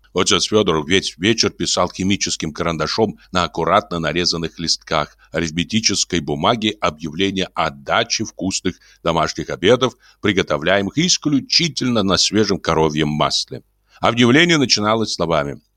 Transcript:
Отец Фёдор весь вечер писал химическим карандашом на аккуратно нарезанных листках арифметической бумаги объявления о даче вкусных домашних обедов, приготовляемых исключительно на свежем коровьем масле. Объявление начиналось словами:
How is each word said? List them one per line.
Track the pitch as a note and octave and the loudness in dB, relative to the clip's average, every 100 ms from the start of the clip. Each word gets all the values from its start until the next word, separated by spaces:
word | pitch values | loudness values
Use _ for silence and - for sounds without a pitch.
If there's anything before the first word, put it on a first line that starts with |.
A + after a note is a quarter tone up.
| _ | _
Отец | F2 F#2+ F#2+ - | -2 0 0 2
Фёдор | G#2+ F#2+ D#2+ | 2 2 0
весь | D2 F#2 - - | 2 0 0 -2
вечер | F#2+ A#2 G#2 | 0 2 -2
писал | - E2+ - F2+ | -2 -2 0 -2
химическим | - F#2+ G2+ - - E2 | -2 -2 0 -2 -4 -6
карандашом | D2 E2+ D#2+ D#2 - G#2+ - - | -4 -4 -2 -2 0 0 -2 -4
на | F#2 | -2
аккуратно | E2+ - D#2+ G2+ - E2+ | -2 -2 2 2 2 -4
нарезанных | D#2 E2 E2+ E2 D#2+ - | -2 0 -2 -2 -6 -6
листках | E2 - - D#2+ D2 _ _ | -4 -4 -2 -2 -2 _ _
арифметической | D#2+ E2 D#2+ E2+ A2 A2 G2 - F2+ | -4 -2 -4 -2 -2 0 -2 -2 -4
бумаги | D2 D2 G2+ A#2+ G#2+ - | -4 0 0 0 -2 -2
объявления | F2+ D2+ D#2+ D#2 G2 F#2+ F2 | -4 -4 -8 -2 -2 -2 -4
о | - D#2+ | -2 -4
даче | C#2 C#2 G#2 A#2 - | -4 -2 -2 0 -4
вкусных | A2 - F#2 - F#2 - _ _ | -6 -6 -6 -4 -4 -6 _ _
домашних | F2 E2 D#2+ - D2+ | -2 0 0 -4 -8
обедов, | C2+ F2+ B2 B2+ - _ _ | 0 4 4 2 -4 _ _
приготовляемых | G2+ F#2 E2+ D2+ D#2+ G2 G2 - | 0 2 0 0 2 2 2 0
исключительно | F3 - D3+ C#3 C3 - E3+ - C3 A#2 | 0 0 0 0 0 0 0 -2 -2 0
на | G2 F2 | 2 2
свежем | - G2 G2+ F2 | 2 0 0 0
коровьем | - D#2 D#2+ D2 D2+ | 0 2 2 2 0
масле. | D2 D2 - - B1+ - _ _ - | 0 0 -2 -6 -12 -16 _ _ -2
Объявление | G2+ A#2+ A#2+ C#3 F3 D#3+ | 0 4 4 6 4 2
начиналось | B2+ - G#2+ A2+ G#2+ | 2 0 0 0 -2
словами: | - E2 D#2+ C#2+ C2 _ | -2 0 0 0 -8 _